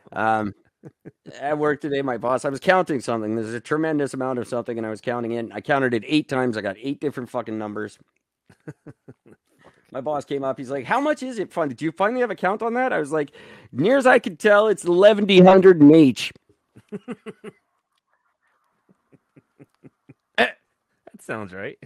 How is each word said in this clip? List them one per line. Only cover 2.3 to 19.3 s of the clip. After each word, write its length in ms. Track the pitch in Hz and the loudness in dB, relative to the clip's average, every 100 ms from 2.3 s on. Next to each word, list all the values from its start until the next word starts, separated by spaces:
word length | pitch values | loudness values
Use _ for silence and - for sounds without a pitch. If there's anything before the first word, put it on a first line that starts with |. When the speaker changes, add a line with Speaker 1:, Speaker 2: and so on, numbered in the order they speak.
| 127 | -2
Speaker 1:
I 40 | 147 | -4
was 100 | 135 | -4
counting 400 | - 185 170 139 | 0 0 0 -4
something. 360 | - 117 107 113 | -4 -6 -4 -6
There's 180 | 110 | -6
a 60 | 117 | -10
tremendous 520 | - 156 160 147 135 | -6 -4 -2 -4 -4
amount 240 | 135 131 123 | -6 -6 -6
of 80 | 110 | -6
something, 280 | 120 117 113 | -8 -8 -8
and 80 | 110 | -10
I 40 | |
was 100 | 107 | -8
counting 320 | 127 120 117 | -8 -6 -6
it. 160 | 117 110 | -8 -8
I 80 | 104 | -10
counted 340 | - 139 127 | -4 -2 0
it 80 | 117 127 | -2 -2
eight 220 | 151 - | -4 -2
times. 280 | 131 127 110 | -4 -4 -4
I 40 | |
got 160 | 98 98 | -8 -8
eight 220 | 135 147 | -10 -8
different 300 | 147 135 120 | -8 -8 -10
fucking 260 | 123 113 110 | -10 -8 -10
numbers. 420 | 107 104 107 - _ _ _ _ _ _ - | -10 -10 -12 -16 _ _ _ _ _ _ -20
<laughs> 1300 | - 151 - - - _ - _ _ _ _ _ | -20 -20 -20 -20 -20 _ -20 _ _ _ _ _
My 80 | 135 | -12
boss 240 | 139 147 | -8 -8
came 180 | - 139 | -6 -6
up. 160 | 135 131 | -6 -6
He's 120 | 123 | -8
like, 140 | 139 123 | -10 -4
"How 140 | 233 | -2
much 220 | 294 302 | -2 -4
is 160 | 262 226 | -8 -8
it, 140 | 175 | -8
finally? 220 | 175 151 | -6 -6
Do 100 | 117 | -4
you 80 | 156 | -8
finally 280 | - 202 254 | -2 -2 -2
have 80 | 233 | -4
a 40 | |
count 280 | 180 185 190 | -4 -4 -4
on 120 | 226 | -4
that?" 180 | 240 262 | -4 -2
I 60 | - | -4
was 140 | 143 | -4
like, 180 | 156 143 - - - - | -4 -6 -12 -20 -20 -12
"Near 260 | 120 185 277 | -2 2 4
as 80 | 254 | 4
I 120 | 254 | 2
can 180 | 226 160 | 0 -2
tell, 300 | 214 208 220 | 2 4 4
it's 160 | 185 | 0
eleven 440 | 170 175 208 208 202 185 | 0 4 6 6 6 8
hundred 360 | 185 190 190 170 | 8 10 8 10
in 120 | 143 | 10
H." 380 | 165 139 - - - _ _ _ - _ | 10 6 2 -8 -12 _ _ _ -20 _
<laughs> 120 | 208 - - 220 214 214 - _ _ _ _ _ _ _ _ _ _ _ _ _ _ _ _ _ | -16 -14 -16 -16 -18 -20 -20 _ _ _ _ _ _ _ _ _ _ _ _ _ _ _ _ _